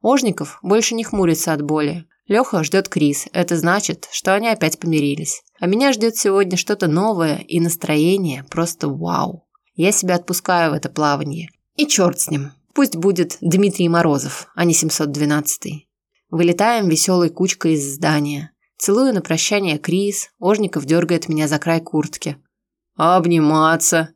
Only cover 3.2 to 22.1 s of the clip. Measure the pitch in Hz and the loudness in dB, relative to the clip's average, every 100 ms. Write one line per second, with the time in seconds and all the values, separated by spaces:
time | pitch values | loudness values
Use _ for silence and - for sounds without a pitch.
3.2 | - - 175 170 165 190 - - - - | -4 -4 0 0 2 0 -2 -8 -8 -6
4.2 | 185 196 233 220 160 156 170 156 147 143 | 0 0 0 0 -2 -2 -2 0 0 -2
5.2 | 156 - _ _ 175 208 277 247 226 220 | -6 -10 _ _ 0 2 2 2 0 0
6.2 | 202 196 190 180 - 202 175 156 208 196 | 0 2 2 -2 -2 -2 0 2 2 0
7.2 | 165 151 - 165 170 - - 151 160 196 | 0 -2 -2 -2 0 -2 -2 2 2 2
8.2 | 180 131 135 165 165 - 151 139 165 175 | 0 -6 -8 -4 -4 -2 -6 -6 -4 -2
9.2 | 185 170 _ _ _ - 175 196 185 175 | -2 -6 _ _ _ -2 0 0 0 -2
10.2 | 175 180 - 175 165 151 135 - 151 143 | -2 -6 0 0 2 -2 -6 -2 0 0
11.2 | 147 160 165 _ _ - 294 - 180 175 | -4 -8 -12 _ _ -4 0 2 2 0
12.2 | - 151 139 _ _ - 277 165 180 185 | -4 -4 -6 _ _ 0 0 2 0 2
13.2 | 170 - 175 180 202 190 175 170 170 143 | -2 -2 0 2 2 2 2 2 2 2
14.2 | 139 - - - 170 165 160 - 151 143 | -2 -10 -14 -2 0 2 0 -2 -4 -2
15.2 | 147 147 147 - - 151 _ _ _ _ | 0 0 -2 -6 -8 -14 _ _ _ _
16.2 | _ 165 175 175 208 233 196 160 - 185 | _ 0 2 2 2 2 2 0 2 2
17.2 | 175 165 185 - 165 160 139 139 156 151 | 2 0 -2 0 0 0 -2 -4 0 0
18.2 | 147 147 156 _ _ _ - 202 269 208 | -2 -4 -10 _ _ _ 0 2 2 0
19.2 | 165 165 - 208 190 151 - 175 202 202 | -2 -2 0 0 0 -2 -2 -2 0 -4
20.2 | - _ 175 208 202 160 139 160 170 170 | -10 _ 0 2 0 -4 0 0 2 -2
21.2 | 160 156 151 151 170 165 165 156 151 | 0 -2 0 0 0 -2 0 -2 -2